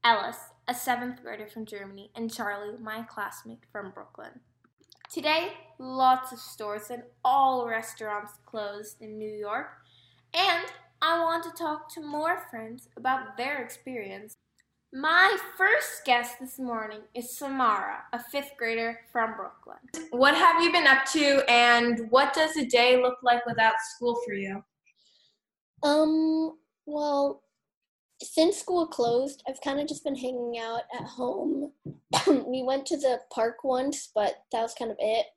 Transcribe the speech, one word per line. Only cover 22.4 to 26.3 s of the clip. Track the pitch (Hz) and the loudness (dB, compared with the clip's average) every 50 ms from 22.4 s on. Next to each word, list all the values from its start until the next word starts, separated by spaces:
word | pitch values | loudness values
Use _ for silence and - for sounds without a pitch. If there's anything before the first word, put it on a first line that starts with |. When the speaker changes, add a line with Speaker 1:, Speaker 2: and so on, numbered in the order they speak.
| 311 311 320 | 2 2 2
Speaker 1:
a | 311 262 | -2 -2
day | - - 240 240 247 254 254 | 4 4 6 8 8 6 6
look | 247 254 247 - | 6 2 0 0
like | 254 247 240 240 240 | 2 2 2 2 2
without | 240 226 226 220 220 226 226 - - - | -4 0 4 4 4 4 2 -4 -8 -10
school | - 240 240 233 - 480 | -4 -2 -2 -2 -2 -4
for | - | -6
you? | 202 - 392 381 392 392 - _ _ _ _ _ _ _ _ _ _ _ _ _ _ _ _ _ _ _ _ _ _ _ | -6 -6 -6 -6 -8 -10 -12 _ _ _ _ _ _ _ _ _ _ _ _ _ _ _ _ _ _ _ _ _ _ _
Speaker 2:
Um, | - 294 294 302 311 311 311 320 320 320 | 0 2 4 4 4 4 2 2 2 2